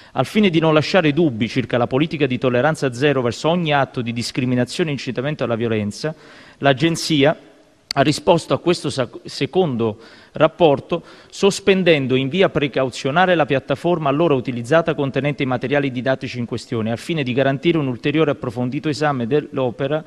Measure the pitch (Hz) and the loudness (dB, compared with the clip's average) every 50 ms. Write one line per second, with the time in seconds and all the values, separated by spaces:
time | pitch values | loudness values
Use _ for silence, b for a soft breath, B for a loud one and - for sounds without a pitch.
0 | B B B 131 135 - - 220 208 196 156 165 160 160 151 156 143 - - 190 | B B B -2 -2 0 2 2 2 4 4 4 4 4 4 4 2 4 2 2
1 | 165 151 139 151 180 151 120 107 117 107 - 135 113 - - 120 120 - 135 131 | 4 4 2 2 2 2 2 0 -2 -2 0 -4 -2 0 0 0 0 2 2 0
2 | 156 165 - 139 147 131 127 120 - 127 123 120 127 151 160 - 151 135 120 117 | 0 0 0 -2 -2 -2 0 0 0 0 2 2 2 0 0 0 -2 -4 -2 0
3 | 139 151 139 135 120 120 104 - - 151 170 180 170 151 147 143 135 - - 131 | 0 2 2 2 0 -2 -4 -2 -2 0 0 0 0 0 0 0 0 -2 -4 -6
4 | 117 117 117 120 113 - - - 127 127 127 123 120 - - - 180 160 143 123 | -6 -4 -6 -6 -6 -4 -4 -2 -2 0 0 0 0 -2 -2 -4 -4 -4 -4 -6
5 | - 135 113 123 123 147 156 - 135 113 117 107 117 117 113 107 104 104 101 - | -6 -6 -6 -4 -4 -6 -4 -4 -4 -2 -2 -2 -2 -2 -2 -2 -2 -4 -6 -6
6 | - 151 160 B B B B B B B B B 139 139 139 117 147 170 165 160 | -8 -8 -8 B B B B B B B B B 2 2 2 2 2 0 0 -2
7 | - - 160 143 135 147 165 - - - - _ _ _ _ _ _ _ - 139 | -2 0 2 4 4 4 2 0 -6 -18 -20 _ _ _ _ _ _ _ -2 0
8 | 135 151 139 - - 196 175 160 - - 143 131 - 170 180 - - 147 117 135 | 2 2 0 0 2 2 2 2 2 -2 -4 -2 0 0 -2 0 -2 -6 -4 -2
9 | 123 110 - 120 - 113 - - 143 131 - 185 190 151 127 110 117 110 107 B | -4 -4 -6 -14 -16 -14 -6 -6 -6 -2 0 0 0 0 0 0 0 -2 -2 B
10 | B B B B B B B - 139 160 - - 180 156 139 143 - - 180 170 | B B B B B B B 0 0 0 2 4 4 4 4 2 0 -4 -6 -6
11 | B B B B B B - - - 196 190 - - 208 190 190 180 175 165 143 | B B B B B B -6 0 0 0 0 2 2 2 2 4 4 4 4 4
12 | 135 123 131 131 135 135 143 185 190 156 - 156 147 139 - 135 131 127 - - | 2 0 0 0 0 0 0 2 2 2 2 0 -2 -2 0 -2 -2 -2 -4 -4
13 | - 139 139 175 185 180 180 160 147 - 143 131 - - 143 - - 170 175 160 | -6 -2 2 2 2 4 4 2 2 2 0 -2 0 -2 -4 -2 0 0 0 0
14 | 160 139 135 147 175 160 143 127 - 135 123 120 117 117 156 165 165 170 151 151 | 0 0 2 2 2 2 2 0 0 -4 -6 -6 -2 2 2 2 2 2 -2 -2
15 | 143 135 - 143 131 147 139 - 147 131 127 117 - 120 139 143 139 139 123 127 | -2 -2 -2 -2 -2 -2 -2 -2 -2 -2 -2 -2 -2 0 0 0 0 -2 -4 -2
16 | 117 131 131 131 - 120 - 123 120 - 123 113 - - 123 113 107 110 117 110 | -2 -2 -2 -2 -4 -8 -8 -8 -6 -6 -6 -8 -6 -6 -4 -4 -2 -2 -4 -4
17 | - - 170 156 139 123 120 135 131 139 139 135 - 170 165 160 143 131 123 110 | -4 -4 -4 -2 -2 -2 0 2 2 2 0 2 0 2 2 2 0 -2 -4 -2
18 | - 147 139 156 160 147 135 - - 127 104 123 123 127 120 147 - 156 143 113 | -4 -2 0 2 2 0 0 -2 -4 -6 -4 -4 -4 -4 -4 -4 -4 -4 -2 0
19 | 151 147 143 127 120 110 139 151 143 - - 135 131 123 104 - 135 139 151 156 | 0 -2 0 -2 -2 0 0 -2 -2 -2 -4 -2 -2 -2 -2 -4 -4 -4 -4 -4
20 | - | -6